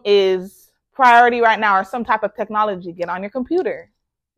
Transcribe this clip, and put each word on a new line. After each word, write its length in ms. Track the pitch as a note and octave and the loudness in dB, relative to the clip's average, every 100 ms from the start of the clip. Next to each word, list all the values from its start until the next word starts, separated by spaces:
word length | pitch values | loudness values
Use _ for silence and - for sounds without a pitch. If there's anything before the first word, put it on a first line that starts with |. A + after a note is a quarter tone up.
is 680 | G#3 G3+ F#3+ F#3 F#3+ - _ _ _ | 0 2 2 -2 -6 -18 _ _ _
priority 480 | - B3+ A#3 A#3+ A#3+ | 2 6 6 6 4
right 180 | A3+ G#3 | 0 2
now 180 | G#3+ F#3+ | 0 0
or 60 | |
some 220 | G3 B3 A3+ | -2 -8 -4
type 180 | G#3+ | -2
of 120 | G3+ - | -4 -6
technology, 580 | G#3 G#3+ G#3+ F#3 F3+ | -6 -2 -2 -4 -10
get 160 | F3 F3 | -10 -8
on 120 | F3+ | -8
your 80 | G3+ | -10
computer. 640 | C4 B3+ F4 B3 D3+ - _ _ _ _ | -10 -4 -4 -4 -8 -14 _ _ _ _